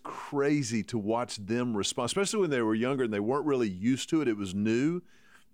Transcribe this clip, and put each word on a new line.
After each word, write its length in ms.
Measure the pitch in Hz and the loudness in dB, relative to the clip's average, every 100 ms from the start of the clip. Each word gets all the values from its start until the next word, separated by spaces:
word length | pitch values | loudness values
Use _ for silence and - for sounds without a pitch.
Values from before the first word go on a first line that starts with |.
crazy 760 | - - - 143 143 147 113 113 95 | -12 -12 -6 0 2 2 2 -2 -2
to 120 | 120 | -2
watch 400 | 101 117 120 - | 0 -2 -2 -6
them 400 | 101 120 123 107 | -2 -2 0 -2
respond, 300 | 92 - 120 | -2 -2 -2
especially 320 | 196 196 214 | 0 0 0
when 80 | 180 | 2
they 140 | 131 | 2
were 100 | 110 | 2
younger 300 | 110 123 139 | 2 2 0
and 100 | 120 | 0
they 60 | 104 | 0
weren't 260 | 107 143 147 | 0 0 2
really 240 | 131 110 | 2 0
used 400 | 90 113 131 - | 0 0 0 0
to 120 | 160 | 0
it. 60 | 135 | 2
It 80 | 104 | 0
was 180 | 98 98 | -2 -2
new. 460 | 107 117 147 175 - - - - _ | 2 2 2 -2 -8 -20 -20 -20 _